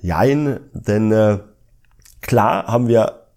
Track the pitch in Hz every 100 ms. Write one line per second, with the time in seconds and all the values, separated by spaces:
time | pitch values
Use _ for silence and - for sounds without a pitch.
0 | 90 82 120 143 147 123 - - - 104
1 | 110 110 107 101 - _ _ _ _ _
2 | - - - 202 107 196 - 120 120 113
3 | 110 - _